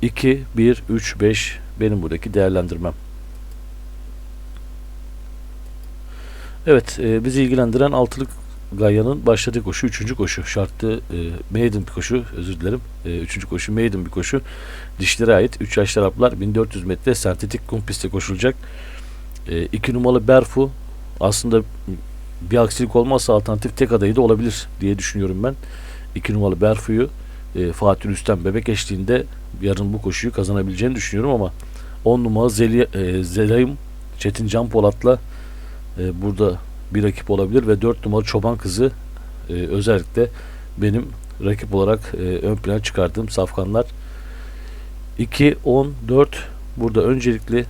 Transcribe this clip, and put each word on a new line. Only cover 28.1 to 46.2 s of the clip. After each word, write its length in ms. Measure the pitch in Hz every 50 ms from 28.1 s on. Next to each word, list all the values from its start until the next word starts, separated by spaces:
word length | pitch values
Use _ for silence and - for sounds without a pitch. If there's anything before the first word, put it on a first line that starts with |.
Rüstem 360 | 98 - - - 107 92 85
bebek 240 | 95 98 113 110 -
eşliğinde 540 | 113 101 - - 101 92 95 95 120 127 127 - - - - - - -
yarın 320 | 98 101 98 95 101 101 104
bu 80 | 107
koşuyu 320 | 104 98 87 - - 117 -
kazanabileceğini 640 | - 101 92 101 101 95 95 92 90 107 127 127
düşünüyorum 380 | 113 98 - - 101 113 139 139
ama 200 | 117 101 90 - - - - - - - - - - -
on 180 | 113 120 123 120
numaralı 260 | 117 110 107 117 123
Zeli-, 480 | 110 104 117 113 113 120 120 - - 95
e, 260 | 95 90 90 95 92
Zelayim 540 | 87 87 101 110 104 113 120 127 123 143 143 - - - - - - - -
Çetin 280 | - 104 104 - 113 107
Can 220 | 104 117 120 117
Polat'la, 500 | 110 113 104 104 101 - - 123 127 120 - - - - - - - - - - - - - - - -
e, 220 | 90 92 87 87
burada 380 | 95 101 101 92 107 98 90 87 - - - - - - -
bir 100 | 104 104
rakip 280 | 104 98 - - -
olabilir 360 | 101 98 98 95 107 131 123 110
ve 140 | 107 101
dört 240 | 110 117 120 - -
numaralı 200 | 104 104 107 107
Çoban 320 | 107 - 113 95 117 120 113
Kızı, 340 | - 98 90 95 123 135 - - - - - - - - - - - -
e, 40 | 87
özellikle 760 | 87 87 80 73 101 98 110 113 95 85 - - 120 120 120 - - - - - - - - - -
benim 280 | 95 104 101 113 123 139 - - - - - - -
rakip 300 | 98 107 104 - 104 101
olarak, 380 | 98 95 98 110 110 - - - -
e, 40 |
ön 340 | 90 90 92 85 - 98 107
plana 240 | 107 - 95 101 107
çıkardığım 500 | 104 - - - 95 87 - - 110 107
safkanlar. 560 | - - 95 90 - - 95 92 104 113 120 - - - - - - - - - - - - - - - - - - - - - - - - - - -
İki, 400 | 117 110 - - - 147 - - -
on, 280 | 147 123 135 139 143 143 127 117 110
dört 300 | 123 135